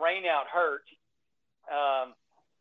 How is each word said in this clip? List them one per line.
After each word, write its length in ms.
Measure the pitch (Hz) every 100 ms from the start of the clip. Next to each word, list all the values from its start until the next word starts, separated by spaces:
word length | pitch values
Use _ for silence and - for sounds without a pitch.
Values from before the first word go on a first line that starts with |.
rain 240 | 165 190 180
out 240 | 151 131
hurt, 360 | 170 165 139 - - _ _ _ _ _ _ -
um, 440 | 147 143 135 127 - _ _ _ _